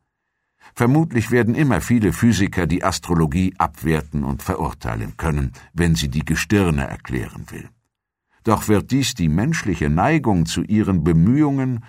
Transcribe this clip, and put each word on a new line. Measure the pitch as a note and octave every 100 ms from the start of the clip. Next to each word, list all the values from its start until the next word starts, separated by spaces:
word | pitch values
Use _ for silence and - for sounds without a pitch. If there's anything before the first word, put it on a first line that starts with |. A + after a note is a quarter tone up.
| _ _ _ _ _ _ -
Vermutlich | - A#2+ D3 D#3+ B2 G#2+
werden | B2 A2+
immer | B2 D3 F#2
viele | - A#2+ G2+
Physiker | D#2+ A#2 F#2 G2 - E2
die | F2+
Astrologie | F#2+ - - E2+ D#2+ D#2+ F#2 -
abwerten | E2 - D#2 D#2 D2 D2+
und | C2+ C2+
verurteilen | - F2+ D2+ - A#1 A1 G#1 -
können, | E2 C#2+ C2 - -
wenn | - E2+
sie | D#2+ D2
die | C#2+
Gestirne | - D#2+ - G#2 F2+ C#2+ C2
erklären | G#1+ - B1+ A1 G1+ -
will. | - - _ _ _ _ _ _ _
Doch | A2+ G2+ -
wird | G2+ E2
dies | C3 C3
die | - E2
menschliche | D#2+ C3 E3 G#2 E2 D2
Neigung | D#2 A#2+ D#3+ B2 F#2 D#2+
zu | F2+
ihren | - G#2+ G2 F#2
Bemühungen | D#2+ D#2+ F2+ C#3 D3 C#3 C3 A#2